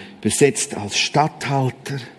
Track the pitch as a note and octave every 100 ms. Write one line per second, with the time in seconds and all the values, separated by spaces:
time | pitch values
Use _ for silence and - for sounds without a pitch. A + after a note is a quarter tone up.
0 | - - G#2+ - C#3 - - - G2+ -
1 | - C#3+ D3+ - C3 C#3 B2+ - - C#3
2 | -